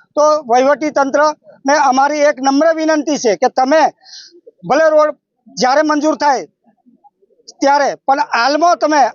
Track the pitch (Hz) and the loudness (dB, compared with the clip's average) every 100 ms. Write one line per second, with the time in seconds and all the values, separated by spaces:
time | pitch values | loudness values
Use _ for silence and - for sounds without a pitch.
0 | _ - 302 302 262 247 269 269 302 294 | _ 0 0 0 0 0 2 0 -2 -2
1 | 277 285 302 302 - - 269 294 277 262 | -2 0 0 -2 -16 -8 -2 0 2 0
2 | 285 302 294 262 269 277 330 320 311 311 | 0 0 0 0 -2 0 0 0 -2 -2
3 | 294 269 233 185 254 - 262 311 254 - | -2 -2 -2 0 -2 0 0 2 0 -4
4 | _ - - - - _ 175 285 320 302 | _ -20 -20 -20 -20 _ -4 0 2 2
5 | 302 294 _ _ _ 185 247 277 311 302 | 0 -4 _ _ _ -4 0 0 0 0
6 | 302 302 294 247 151 _ _ _ _ _ | -2 -2 -2 -2 -6 _ _ _ _ _
7 | _ _ _ _ - - 277 285 254 160 | _ _ _ _ -18 -2 0 2 0 -4
8 | - 277 - 240 247 294 339 339 302 302 | -2 -2 -2 -2 0 2 0 0 0 2
9 | 220 | 0